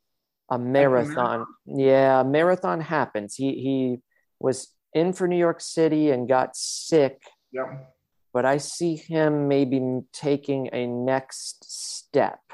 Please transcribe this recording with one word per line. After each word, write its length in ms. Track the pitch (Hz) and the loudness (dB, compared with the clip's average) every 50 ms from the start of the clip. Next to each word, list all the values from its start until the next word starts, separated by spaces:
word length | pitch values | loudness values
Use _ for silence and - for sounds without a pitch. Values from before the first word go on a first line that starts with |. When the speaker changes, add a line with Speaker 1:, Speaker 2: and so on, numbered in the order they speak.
| _ _ _ _ _ _ _ _ _ - | _ _ _ _ _ _ _ _ _ -6
Speaker 1:
a 80 | 131 123 | -4 -4
marathon. 480 | 123 123 127 139 143 139 131 123 117 | -2 0 2 4 4 4 4 2 2
Speaker 2:
That's 120 | 147 151 156 | 0 -2 -2
a 20 | |
marathon. 260 | 123 117 117 113 117 - - _ _ | -2 -2 -2 -4 -6 -10 -14 _ _
Speaker 1:
Yeah, 560 | - 143 139 135 135 135 135 135 135 131 131 | -8 -4 2 4 4 6 6 6 6 4 4
a 20 | 127 | 4
marathon 560 | 131 139 151 165 175 185 180 185 185 180 165 | 2 2 2 2 2 2 0 0 -2 -4 -4
happens. 540 | 156 151 165 151 127 - - 107 104 104 - | -4 -4 -2 -2 -2 -4 -4 -8 -8 -8 -8
He, 160 | - 135 139 131 | -4 -4 -4 -4
he 420 | 123 123 135 135 131 131 127 123 123 - _ _ _ _ _ _ - | -4 -4 -2 -2 0 0 -2 -4 -6 -8 _ _ _ _ _ _ -4
was 340 | - 131 127 123 - - _ _ _ _ - | -2 -2 -2 -2 -6 -14 _ _ _ _ -2
in 200 | 156 170 185 185 | 0 0 0 0
for 140 | - 185 180 | -2 -2 0
New 100 | 180 175 | 2 2
York 240 | 175 170 165 - | 2 2 0 -2
City 480 | - - - 165 160 160 156 156 151 151 | -6 -6 0 0 2 2 2 2 2 2
and 180 | 135 123 123 117 | 2 0 0 2
got 280 | 131 127 127 - - | 2 2 2 0 -4
sick. 680 | - - - - - - - 165 160 139 131 - - _ - - _ _ _ | -8 -8 -8 -8 -10 -4 0 2 4 4 2 0 -4 _ -20 -20 _ _ _
Speaker 2:
Yep. 420 | - 127 131 - - 139 - - _ _ _ _ _ _ _ _ - | -10 -10 -8 -8 -10 -14 -18 -20 _ _ _ _ _ _ _ _ -2
Speaker 1:
But 120 | 127 123 | 0 2
I 120 | 131 139 147 | 2 2 0
see 380 | 143 - - - 175 170 160 | -2 -6 -6 -4 -4 -2 -4
him 520 | 156 - - 165 160 156 151 151 147 143 143 | -4 -6 -4 0 2 2 2 2 2 2 2
maybe 300 | 139 139 139 127 135 131 | 2 2 2 2 0 0
m-, 280 | 127 127 127 127 - - | 0 -2 -2 -4 -6 -10
taking 580 | - - - 143 143 139 143 - 139 135 131 120 - | -12 -6 -2 -2 -2 0 -2 -2 -4 -4 -4 -4 -6
a 140 | 120 123 120 | -6 -4 -4
next 680 | 120 120 123 127 131 135 135 - - - - - - _ - | -4 -4 -2 0 0 0 -2 -6 -12 -14 -14 -14 -16 _ -18
step. 760 | - - - - - - - - _ - 139 113 - - - _ _ | -18 -16 -14 -12 -12 -12 -14 -12 _ 0 0 2 0 -2 -6 _ _